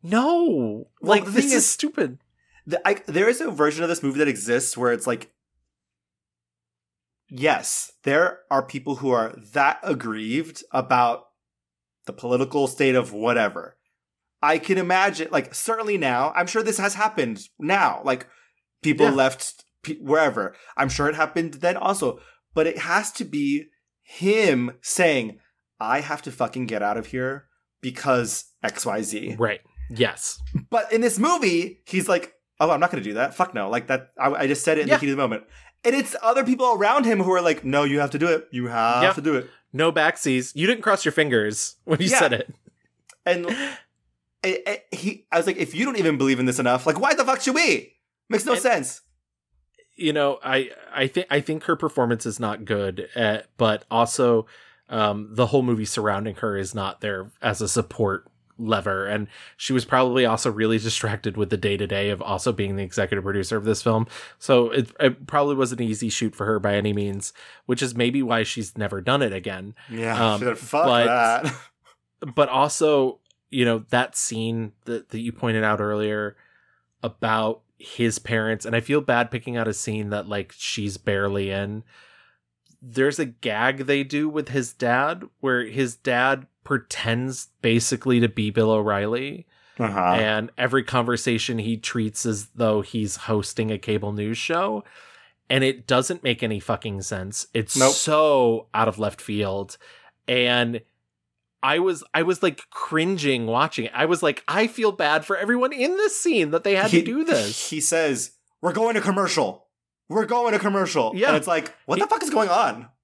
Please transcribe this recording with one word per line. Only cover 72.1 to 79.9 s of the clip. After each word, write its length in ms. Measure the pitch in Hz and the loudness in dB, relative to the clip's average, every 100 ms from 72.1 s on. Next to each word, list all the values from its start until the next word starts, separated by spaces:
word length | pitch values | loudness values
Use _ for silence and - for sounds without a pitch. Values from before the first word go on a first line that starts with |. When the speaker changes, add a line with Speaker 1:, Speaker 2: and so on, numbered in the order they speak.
| _ 143 | _ -8
Speaker 1:
but 140 | 127 139 | 0 2
also, 720 | 127 143 - 156 147 131 - _ _ _ | 4 2 2 4 4 4 -2 _ _ _
you 160 | - 120 | 2 2
know, 180 | 113 110 | 2 0
that 260 | 123 127 - | 0 0 -2
scene 560 | - 113 113 113 110 _ - | -4 -4 -4 -4 -6 _ -8
that, 240 | 117 - | -8 -8
that 100 | 110 | -8
you 120 | 117 | -8
pointed 300 | 117 123 110 | -4 -2 0
out 160 | 110 107 | 2 0
earlier 560 | 104 104 107 107 104 - _ _ _ _ _ _ | 0 -2 -2 -2 -4 -8 _ _ _ _ _ _
about 580 | 117 - 113 110 110 113 _ _ | -10 -4 0 2 0 -4 _ _
his 400 | - - 117 110 | -20 -2 0 0
parents, 480 | - 113 110 110 113 | -2 -2 0 -2 -2
and 100 | 117 | -2
I 40 | |
feel 200 | 117 143 | 0 0
bad 300 | 139 120 117 | 2 0 0
picking 260 | 120 123 120 | -4 -6 -4
out 100 | 113 | -2
a 40 | |
scene 380 | 104 - | -4 -4